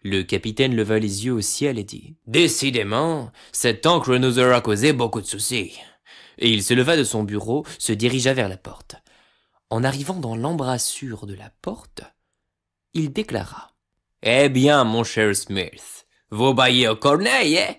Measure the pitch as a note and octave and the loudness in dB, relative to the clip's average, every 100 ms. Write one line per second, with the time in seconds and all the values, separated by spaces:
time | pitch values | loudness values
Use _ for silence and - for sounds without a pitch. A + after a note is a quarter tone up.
0 | G2+ F#2+ F2+ F#2 A2+ G#2+ C3 A#2 G#2 A2 | -2 -4 -2 -4 -4 -2 0 2 2 0
1 | G#2+ G2 A#2+ A#2+ G2 - C#3+ A#2 G2+ - | 0 -4 -4 -2 -4 -2 -2 -4 -8 -14
2 | - - - C3+ E3 - C#3 B2 G2+ A2+ | -18 -20 -2 2 2 2 0 0 -2 0
3 | E3 D#3+ A#2 - - - B2 A2+ D#3+ E3+ | 0 -4 -8 -16 -12 -2 -2 2 2 2
4 | C3 B2 B2+ B2 B2+ B2 A2+ G#2 C#3+ C3+ | 2 2 2 4 4 4 2 2 2 2
5 | A#2 A2+ G2+ G2+ - A#2+ F2 - - _ | -2 -4 -8 -6 -4 -4 -8 -14 -20 _
6 | _ - - - A#2+ A2 F#2+ B2 B2+ E3 | _ -20 -20 0 2 2 2 2 4 2
7 | B2 A2 G#2 G#2 A2 C3+ D3+ - - G#2+ | 2 -2 -2 -4 -4 -4 -6 -10 -4 -2
8 | A#2+ C3 B2+ C3 G2+ F#2+ - - - - | 0 0 0 0 -2 -6 -16 -20 -20 -20
9 | _ _ _ _ _ _ _ A2 C3+ C#3 | _ _ _ _ _ _ _ -2 -2 -2
10 | C#3 F#3 B2 A2+ C3+ E3+ B2+ B2 - - | -6 -6 -6 -4 -4 -4 -2 -2 -4 -6
11 | C3+ G#2+ G#2 F#2+ G2+ _ - A3+ - - | -10 -12 -14 -16 -18 _ -12 -12 -14 -18
12 | - _ _ _ _ _ _ _ _ D#3+ | -18 _ _ _ _ _ _ _ _ -4
13 | D3+ E3+ G#3+ A2 G2+ - - _ _ _ | -4 -4 -4 -6 -8 -14 -20 _ _ _
14 | _ _ A2 B2 C#3+ B2+ C#3 D3 A#2 A2+ | _ _ 2 4 4 4 6 6 4 0
15 | A2+ - G#2+ G2+ - G2 E2+ - - - | 0 2 2 0 -4 -6 -6 -10 -18 -18
16 | _ _ _ G#2+ C3 B2 B2+ B2+ A#2 A2 | _ _ _ 0 2 4 4 4 2 2
17 | C#3+ D3+ G#3+ C4 F3+ E3 G3 | 2 2 2 2 2 2 0